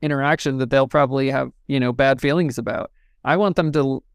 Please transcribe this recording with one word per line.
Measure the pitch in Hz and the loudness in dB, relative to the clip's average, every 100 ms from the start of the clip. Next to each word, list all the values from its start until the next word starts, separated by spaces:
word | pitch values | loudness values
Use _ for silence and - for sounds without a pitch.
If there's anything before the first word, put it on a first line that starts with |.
interaction | 151 139 139 160 147 131 | -4 0 0 0 -2 -2
that | 123 | 2
they'll | 135 135 | 2 2
probably | 151 135 135 135 | 2 0 0 0
have, | 135 127 - - | -2 -4 -10 -4
you | 139 | 0
know, | 123 | 0
bad | 123 135 135 | 2 2 2
feelings | 143 165 160 - | 2 0 0 -4
about. | - - - - _ _ | -6 -6 -10 -14 _ _
I | - 170 | -2 0
want | 202 180 | 2 2
them | 160 | 0
to, | 147 135 135 - | 0 0 -2 -8